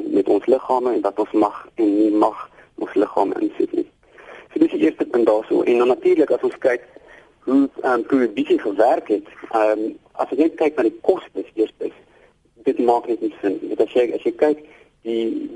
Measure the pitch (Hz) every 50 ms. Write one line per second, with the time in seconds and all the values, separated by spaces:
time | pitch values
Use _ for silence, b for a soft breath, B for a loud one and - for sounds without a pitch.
0 | 104 104 101 101 98 - 104 101 - - 123 131 - - 127 127 123 127 117 110
1 | 101 101 98 - 107 - - 110 104 104 - - - - _ - 113 104 101 104
2 | 110 110 104 107 110 113 104 - - b b b b b b - - - - 95
3 | 104 - - - - - - - - - - - - - - - - - _ _
4 | B B B B B B B B B B - 156 160 160 - - 156 160 - -
5 | - - - 120 113 110 107 110 113 - 117 117 113 120 123 120 123 123 123 -
6 | - 123 - 160 147 - 123 123 - 123 - - - 135 123 123 - - - B
7 | B B B B B B B B _ - 131 139 139 131 - - - 131 123 120
8 | 110 - 143 131 123 110 104 117 147 - - - - 110 98 95 110 127 160 -
9 | - - 107 101 101 - - - - - - 110 107 107 107 107 107 110 - -
10 | _ _ _ - 127 - - 127 156 - - - - - - - - - - -
11 | - - - 170 - - - - - - _ 110 110 - - _ - - - -
12 | _ b b b b b b b _ _ _ - 117 135 131 - 123 120 120 120
13 | 113 123 117 - - 107 98 - - 101 - - - - - - - - - 127
14 | 123 113 - - - 120 113 - 151 151 147 151 B B B B B B B _
15 | - 113 117 113 113 110 - - - - -